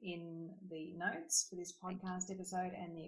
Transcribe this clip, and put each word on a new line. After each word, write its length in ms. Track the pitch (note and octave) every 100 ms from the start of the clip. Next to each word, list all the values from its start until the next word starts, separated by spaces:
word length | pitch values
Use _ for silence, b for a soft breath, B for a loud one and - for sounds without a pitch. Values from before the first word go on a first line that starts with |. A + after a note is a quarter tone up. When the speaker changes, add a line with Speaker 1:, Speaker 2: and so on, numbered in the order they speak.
Speaker 1:
in 480 | F#3+ E3+ E3+ E3 E3 - F#3
the 220 | D#3+ D#3 E3+
notes 500 | F#3 E3 E3 - -
for 80 | F#3
this 160 | F3 -
Speaker 2:
Thank 200 | F#3 F#3
you. 60 | F#3
Speaker 1:
podcast 220 | F3+ F3+
episode 420 | F#3 F3+ F#3 F3+ F#3
and 200 | F3
the 80 | E3